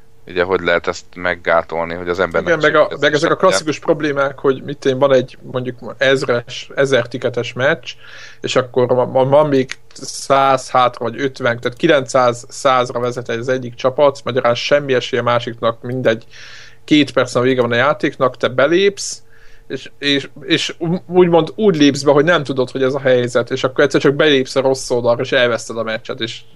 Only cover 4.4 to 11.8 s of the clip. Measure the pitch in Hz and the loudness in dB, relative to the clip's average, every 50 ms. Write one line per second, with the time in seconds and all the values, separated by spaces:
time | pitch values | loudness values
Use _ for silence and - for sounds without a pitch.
4.4 | - 143 131 131 - - 143 - - 135 131 127 139 139 135 131 131 - - - | 0 0 0 0 -4 -10 -12 -4 -2 -2 0 2 2 4 4 4 2 0 -6 -16
5.4 | - 135 - 127 127 123 120 - - 110 113 - 135 131 135 131 143 135 123 120 | -16 -10 -8 -6 -6 -6 -10 -10 -14 -16 -6 -2 2 2 2 2 0 0 -2 -2
6.4 | 117 - - - - - - - 139 135 - 120 117 - - - 120 120 - - | -4 -6 -12 -14 -14 -8 -2 -2 0 2 2 0 0 -2 -6 -6 -4 -4 -4 -4
7.4 | 123 - - - 127 143 165 165 - - - - - - - - - - - - | -6 -6 -6 -2 0 0 0 -2 -6 -12 -16 -16 -20 -20 -20 -20 -20 -20 -16 -10
8.4 | - - - 131 120 120 - 131 123 123 123 127 123 - - 131 131 135 139 147 | -8 -2 0 0 0 0 0 0 2 2 2 2 0 0 2 0 2 4 4 4
9.4 | 151 147 139 135 127 - - - - - - - - - - - - - 139 139 | 4 4 2 0 0 -2 -6 -12 -16 -20 -18 -16 -14 -14 -12 -12 -2 0 2 4
10.4 | 135 135 135 131 - - - 131 123 123 - - 123 117 113 110 143 135 131 - | 4 4 2 0 0 0 2 2 2 2 0 -2 -6 -6 -4 -4 -6 -6 -4 -2
11.4 | 131 123 117 120 117 131 120 - | -2 -2 -2 -2 -4 -6 -4 -2